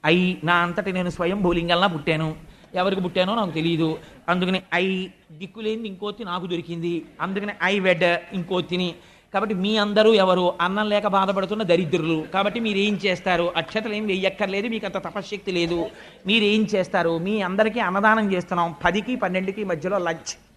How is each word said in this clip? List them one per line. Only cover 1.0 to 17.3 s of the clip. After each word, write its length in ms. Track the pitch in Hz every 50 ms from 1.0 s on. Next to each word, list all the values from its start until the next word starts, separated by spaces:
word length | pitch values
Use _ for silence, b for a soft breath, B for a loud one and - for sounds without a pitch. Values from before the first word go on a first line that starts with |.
| 180 180
స్వయం 320 | 165 - 175 170 190 208 190
భూలింగంలా 440 | 180 170 170 165 170 175 175 185
పుట్టాను, 500 | 202 170 151 143 - 160 156 160 156 156 156 - B B B B B -
ఎవరికి 260 | 185 180 196 196 185
పుట్టానో 340 | 185 180 - 190 180 185 220
నాకు 160 | 233 214 180
తెలియదు, 480 | 147 160 160 170 170 151 165 156 160 156 B B B B B -
అందుకని 340 | 175 185 180 180 185 185 185 _ -
ఐ 320 | 175 185 190 190 185 185 185 - _ _ _ 156
దిక్కులేనిది 560 | 151 180 190 - 220 220 214 220 226 233 208
ఇంకోతి 360 | 190 175 202 208 202 - 233
నాకు 220 | 185 175 180 175
దొరికింది, 580 | 185 175 170 165 165 170 170 165 170 175 165 156 - - -
అందుకని 320 | 151 185 190 202 202 208 202 - 165
ఐ 160 | 185 202 208
వెడ్ 560 | 185 190 180 165 180 170 170 170 - - -
ఇంకోతిని. 600 | 190 170 180 190 180 175 - 180 180 185 175 160 - B B B B B B -
కాబట్టి 200 | 196 208 214 208
మీ 220 | 180 185 208 220
అందరూ 380 | 220 208 208 208 208 214 220 226
ఎవరు? 400 | 202 190 185 180 180 180 175 175 -
అన్నం 280 | 170 180 190 208 214 208
లేక 180 | 208 208 202
బాధపడుతున్న 560 | 208 190 196 190 190 202 190 190 175 208 214 220
దరిద్రులు. 640 | 175 175 175 185 147 160 175 156 165 165 156 156 147 -
కాబట్టి 260 | 190 202 208 202 233
మీరు 180 | 233 214 208 196
ఏం 160 | 202 208 208
చేస్తారు? 580 | 180 165 202 185 - - 190 180 170 175 - -
అక్షతలు 380 | 165 160 - - 220 214 226 208
ఏం 120 | 208 220
వెయ్యక్కర్లేదు, 600 | 208 190 190 185 190 190 190 208 190 190 196 202 247
మీకు 180 | 226 220 214
అంత 100 | 196 175
తపశ్శక్తి 560 | 190 - 170 151 208 190 - 208 196 - 202 180
లేదు. 380 | 175 170 170 175 170 165 - B B B B B B B
మీరు 180 | 185 214 226 208
ఏం 220 | 208 208 220 220 - 208
చేస్తారు? 440 | 196 180 180 - 190 170 165 165 165
మీ 220 | 170 190